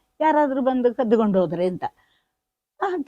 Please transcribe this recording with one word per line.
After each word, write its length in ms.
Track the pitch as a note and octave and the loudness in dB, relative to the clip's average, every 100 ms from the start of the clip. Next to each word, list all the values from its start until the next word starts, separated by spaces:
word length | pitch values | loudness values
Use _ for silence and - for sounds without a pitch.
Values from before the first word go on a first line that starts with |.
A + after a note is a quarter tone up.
| _ - | _ -2
ಯಾರಾದ್ರೂ 400 | D#4 D4+ D4 C4+ | 0 2 2 0
ಬಂದು 340 | C4 B3+ B3 | 0 2 0
ಕದ್ದುಕೊಂಡು 460 | A#3 A#3 A3+ A3 F#3+ | 0 0 2 2 2
ಹೋದ್ರೆ 260 | E3+ E3+ F3+ | 0 -2 -4
ಅಂತ. 180 | F3+ - _ _ _ _ _ _ _ _ - | -4 -10 _ _ _ _ _ _ _ _ -8
ಆ, 140 | G4 F4+ | -4 -4